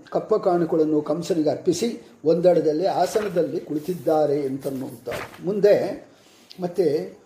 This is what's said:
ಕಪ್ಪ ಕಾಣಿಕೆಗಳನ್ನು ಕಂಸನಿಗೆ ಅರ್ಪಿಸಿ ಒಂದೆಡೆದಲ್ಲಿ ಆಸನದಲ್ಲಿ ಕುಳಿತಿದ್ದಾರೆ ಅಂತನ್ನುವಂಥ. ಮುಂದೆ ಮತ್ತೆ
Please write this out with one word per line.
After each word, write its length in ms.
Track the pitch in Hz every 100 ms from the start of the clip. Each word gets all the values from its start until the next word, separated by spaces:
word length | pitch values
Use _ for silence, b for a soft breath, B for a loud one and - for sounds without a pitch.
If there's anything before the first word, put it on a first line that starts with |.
| -
ಕಪ್ಪ 240 | 170 -
ಕಾಣಿಕೆಗಳನ್ನು 680 | 202 190 175 160 165 156 151
ಕಂಸನಿಗೆ 480 | 151 156 165 175 147
ಅರ್ಪಿಸಿ 560 | 127 - - 233 - B B
ಒಂದೆಡೆದಲ್ಲಿ 640 | 147 170 175 170 156 151 185
ಆಸನದಲ್ಲಿ 720 | 147 180 220 208 175 156 170
ಕುಳಿತಿದ್ದಾರೆ 800 | - 151 151 180 139 156 147 143
ಅಂತನ್ನುವಂಥ. 680 | 139 135 139 135 127 120 - - - -
ಮುಂದೆ 640 | 165 208 196 170 107 - - b b b b -
ಮತ್ತೆ 580 | 175 190 170 147 190 -